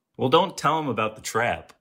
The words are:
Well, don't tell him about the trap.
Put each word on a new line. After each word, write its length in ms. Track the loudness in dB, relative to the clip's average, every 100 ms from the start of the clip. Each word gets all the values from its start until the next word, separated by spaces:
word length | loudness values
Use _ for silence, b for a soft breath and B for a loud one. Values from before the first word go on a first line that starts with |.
| _ -4
Well, 120 | 4
don't 280 | 4 4 0
tell 220 | -2 0
him 80 | -2
about 300 | -2 -4 -6
the 60 |
trap. 500 | -6 -2 -2 -2 -8 _